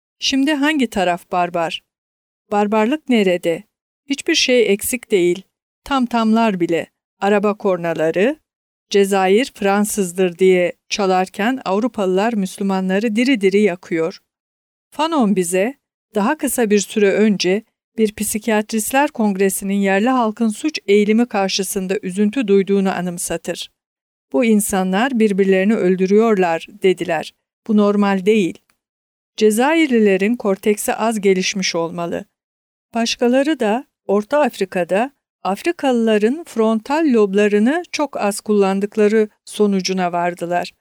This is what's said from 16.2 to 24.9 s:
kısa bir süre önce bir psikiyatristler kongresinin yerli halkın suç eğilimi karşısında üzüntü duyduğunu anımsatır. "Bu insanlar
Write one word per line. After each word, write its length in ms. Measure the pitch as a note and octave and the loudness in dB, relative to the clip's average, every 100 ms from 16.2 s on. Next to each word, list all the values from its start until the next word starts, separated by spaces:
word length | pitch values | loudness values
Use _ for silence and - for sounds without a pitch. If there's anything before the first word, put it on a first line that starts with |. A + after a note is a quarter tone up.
| G#3+ D#4 | -2 -2
kısa 320 | C4+ - A3 | -4 -2 0
bir 80 | G#3 | 0
süre 340 | - G#3+ G3 | 0 0 2
önce 500 | E3+ A3 F#3 F3+ G3+ - _ _ - | 2 2 2 0 -2 -4 _ _ -2
bir 160 | G#3+ | -2
psikiyatristler 960 | - G#3+ G#3+ A#3 G#3+ G#3+ A3 - C4+ D4 | -2 -6 -6 -2 -2 -2 -4 -2 0 0
kongresinin 640 | - G#3+ F#3+ G3 - G3 | 0 -2 0 0 -2 -4
yerli 340 | G3+ G3 G3 A#3 | 0 0 2 2
halkın 400 | C4 A3 G#3+ A3+ | 0 -2 -2 -4
suç 300 | G#3+ D#4 - - | -2 -6 -6 2
eğilimi 400 | G#3 G#3 A3 A#3+ | 2 4 2 2
karşısında 720 | G#3 F#3+ - F#3 G3 F#3 F#3+ | 0 -2 -2 -4 -6 -4 -4
üzüntü 460 | F#3 F#3 G#3 C#4 G3+ | -4 -2 -2 0 2
duyduğunu 420 | G3 F#3 G3 F#3+ | 2 2 0 0
anımsatır. 800 | - F3+ F3 - E3+ - E3+ - _ _ _ _ _ - | -2 -6 -8 -6 -6 -6 -10 -12 _ _ _ _ _ -6
"Bu 120 | C4+ | 0
insanlar 760 | A#3 G#3+ - G3 F#3 | 2 2 2 -2 -2